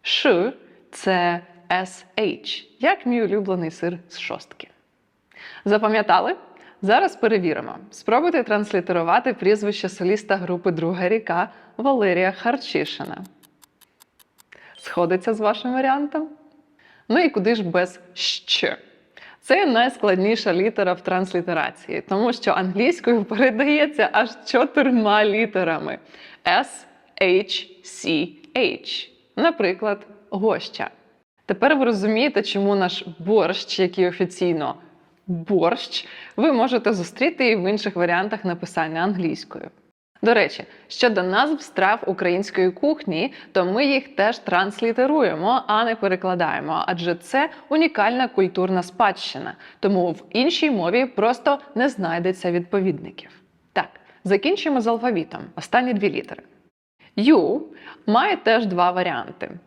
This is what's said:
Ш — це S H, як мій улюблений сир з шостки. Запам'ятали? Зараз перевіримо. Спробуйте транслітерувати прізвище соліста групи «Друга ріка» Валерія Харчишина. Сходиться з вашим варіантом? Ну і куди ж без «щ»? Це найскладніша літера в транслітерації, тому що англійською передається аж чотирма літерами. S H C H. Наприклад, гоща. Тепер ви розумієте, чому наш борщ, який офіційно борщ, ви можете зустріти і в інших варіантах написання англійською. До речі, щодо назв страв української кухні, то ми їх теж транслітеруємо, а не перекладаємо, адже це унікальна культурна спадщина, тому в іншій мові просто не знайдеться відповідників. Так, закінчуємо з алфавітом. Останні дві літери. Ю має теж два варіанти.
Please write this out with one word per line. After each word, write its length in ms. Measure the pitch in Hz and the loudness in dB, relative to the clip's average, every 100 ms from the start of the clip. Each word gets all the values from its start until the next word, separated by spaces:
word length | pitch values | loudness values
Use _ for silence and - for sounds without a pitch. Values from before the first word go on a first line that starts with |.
Ш — 500 | - - 294 180 214 - - - _ | -4 0 2 2 0 -6 -20 -20 _
це 500 | - - 185 175 175 - - - | -6 -2 2 0 -2 -8 -20 -4
S 340 | 180 185 - - - | -4 -4 -12 -8 -2
H, 480 | 208 - - - - _ | -2 -2 -8 -10 -12 _
як 260 | 277 403 247 | 0 0 0
мій 160 | 240 | 0
улюблений 480 | 208 202 196 185 165 | 0 0 -2 -2 -4
сир 280 | 165 170 180 - | -4 -6 -6 -14
з 100 | - | -14
шостки. 500 | - - - - - _ _ _ _ _ _ - - - | -10 -10 -12 -20 -20 _ _ _ _ _ _ -20 -20 -8
Запам'ятали? 720 | 202 208 214 220 208 185 214 381 - - - _ | 0 2 2 0 4 2 2 -4 -10 -20 -20 _
Зараз 340 | 196 240 381 - | 2 4 2 0
перевіримо. 600 | 220 214 175 147 - - - | 2 2 0 -2 -6 -14 -18
Спробуйте 520 | - - 233 349 320 | -8 0 2 2 0
транслітерувати 920 | 233 208 208 196 175 175 165 185 175 | 0 -2 0 -2 0 0 2 2 2
прізвище 540 | 147 185 214 208 208 185 | 0 2 2 0 -4 -6
соліста 480 | 185 185 208 - 190 | -2 0 0 0 -2
групи 340 | 175 180 180 | -2 -2 -2
«Друга 380 | 160 165 180 180 | 0 -2 -2 0
ріка» 400 | 220 220 170 185 - - - | 0 0 -2 -2 -6 -18 -4
Валерія 560 | 254 269 202 175 185 | 0 2 2 2 0
Харчишина. 920 | 185 226 262 - 151 151 - - - 190 _ _ _ _ _ _ _ - _ _ _ _ - - - | 0 -2 -4 -2 -4 -4 -8 -12 -12 -16 _ _ _ _ _ _ _ -20 _ _ _ _ -20 -20 -20
Сходиться 580 | - - 170 185 208 | -8 -2 0 0 0
з 60 | 220 | 0
вашим 320 | 214 214 254 | 0 -2 -4
варіантом? 560 | 254 262 269 285 320 311 - _ _ _ _ _ _ - | -2 0 0 -2 -4 -6 -12 _ _ _ _ _ _ 0
Ну 100 | 247 | 2
і 120 | 339 | 2
куди 240 | 214 190 | 2 0
ж 80 | 233 | 0
без 380 | 180 180 180 - - | 0 0 -2 -6 -20
«щ»? 640 | - - - - - - - - _ _ - - - | -6 -6 -6 -4 -2 -2 -4 -16 _ _ -20 -20 -20
Це 260 | - 370 370 | 0 2 4
найскладніша 840 | 226 254 247 208 185 196 226 208 | 4 2 2 0 2 2 0 0
літера 400 | 175 208 220 185 | 0 0 0 -2
в 80 | 180 | -2
транслітерації, 1000 | - 185 185 180 175 160 - - - 170 | -2 -2 0 -4 -2 -2 -2 -6 -8 -8
тому 320 | - 196 233 | -4 0 0
що 200 | 240 208 | 0 0
англійською 720 | 185 185 190 247 349 - 233 | 0 0 0 0 2 2 0
передається 840 | 202 214 254 220 285 294 294 294 208 | 0 2 2 2 2 2 0 0 2
аж 180 | - 247 - | 2 0 -6
чотирма 800 | - 247 285 - 269 247 214 208 | -2 0 2 2 2 4 4 4
літерами. 760 | 214 208 226 196 170 160 151 - - - - - | 4 2 0 0 -2 -2 -6 -10 -14 -20 -20 -6
S 420 | - 185 269 - - _ _ - | 0 2 0 -10 -20 _ _ 0
H 440 | 190 185 202 - - - | 4 4 2 -6 -8 -20
C 440 | - - - 160 165 - - 254 | -20 -10 -2 -2 -2 -10 -8 -2
H. 520 | 214 - - - - _ _ - | -2 -2 -10 -10 -12 _ _ 0
Наприклад, 680 | 320 330 196 185 214 202 - - _ | 0 2 -2 0 -4 -4 -8 -20 _
гоща. 600 | 202 220 180 - - - - _ _ _ _ - | -2 0 0 -4 -10 -10 -12 _ _ _ _ -6
Тепер 300 | 196 262 302 | 0 2 4
ви 80 | |
розумієте, 580 | 247 214 208 220 285 - | 2 2 0 2 2 0
чому 320 | 208 196 196 | -2 -2 0
наш 300 | 202 180 - - 165 | 2 0 -4 -12 -10
борщ, 600 | 170 220 165 185 - - | 2 2 2 -2 -6 0
який 300 | 180 185 180 | 0 2 0
офіційно 680 | 175 180 - 180 160 139 - - _ _ _ - | 0 -4 -2 -2 0 -4 -8 -16 _ _ _ -8
борщ, 840 | 170 165 190 165 240 - - - - - - | -8 0 2 2 0 -4 -10 -10 -18 -12 0
ви 160 | 294 | 2
можете 400 | 254 240 240 - | 4 2 2 0
зустріти 580 | 202 170 - 285 339 247 | 0 -4 -2 -2 2 2
і 60 | 214 | 2
в 140 | 185 | 0
інших 260 | 208 208 185 | -2 -2 -2
варіантах 480 | 175 175 208 214 | 0 0 -2 -4
написання 560 | 185 170 180 - 160 160 | -4 -6 -6 -4 -4 -2
англійською. 720 | 185 185 165 156 - - - _ _ _ _ _ | -2 0 -2 -4 -10 -16 -16 _ _ _ _ _
До 120 | 208 | 2
речі, 300 | 233 160 - - - _ | 4 2 -2 -16 -20 _
щодо 340 | - 247 202 | 0 2 2
назв 400 | 185 202 294 302 | 0 2 2 -2
страв 360 | - - 190 226 - | -4 0 2 2 -2
української 640 | 190 180 175 202 190 185 | -2 0 0 -2 0 0
кухні, 600 | 180 285 311 - 160 254 - - | 2 -2 0 -4 -4 -4 -8 -4
то 120 | 196 | -2
ми 220 | 180 208 277 | 0 0 2
їх 300 | 277 277 - | 0 -2 0
теж 220 | 208 233 | 0 0
транслітеруємо, 1200 | - 180 196 202 226 226 262 311 220 151 185 254 - | 0 0 0 -2 -2 2 2 2 2 0 0 0 0
а 180 | 214 | 0
не 100 | 233 | 0
перекладаємо, 920 | 220 196 185 185 180 160 131 147 160 - | -2 -2 -2 -2 -2 -2 -2 -4 -4 -2
адже 280 | 175 175 | -2 -2
це 360 | 170 - 262 302 - - | -4 -2 -2 -2 -6 -2
унікальна 600 | 311 320 311 208 247 247 | 0 0 2 0 0 -2
культурна 540 | - 185 180 185 185 | 0 0 0 0 0
спадщина, 720 | 175 - 214 190 - 131 - - - - | -4 0 0 0 -10 -10 -12 -14 -20 -2
тому 320 | 196 190 175 | 0 2 0
в 120 | 160 - | -2 -4
іншій 400 | 220 269 - 311 | 0 0 2 0
мові 360 | 226 170 220 262 | 2 2 0 0
просто 520 | - 220 247 - 285 - | 0 0 2 0 0 -2
не 140 | 220 269 | -2 -2
знайдеться 640 | 202 180 170 175 185 180 | 0 -4 -2 -2 -2 -2
відповідників. 760 | 175 175 202 190 151 - - - - _ _ _ | -2 -2 0 0 -2 -8 -18 -20 -20 _ _ _
Так, 160 | - - - _ _ | -6 -6 -12 _ _
закінчуємо 560 | - 202 269 392 330 269 | 0 2 2 0 0 0
з 60 | 226 | 0
алфавітом. 540 | 226 247 196 156 - - - | 0 0 -2 -4 -12 -14 -14
Останні 380 | - 240 254 | 0 0 2
дві 160 | 214 202 | 0 0
літери. 320 | 143 - - - _ _ _ _ _ _ - | -2 -8 -16 -18 _ _ _ _ _ _ 0
Ю 460 | 233 294 151 254 - - - - - | 6 6 4 -2 -6 -18 -20 -8 0
має 300 | 220 370 370 | 2 2 0
теж 300 | - 233 214 | 2 2 2
два 240 | 175 180 | 2 2
варіанти. 600 | 180 180 131 - - - 170 | 2 -2 -4 -8 -12 -14 -14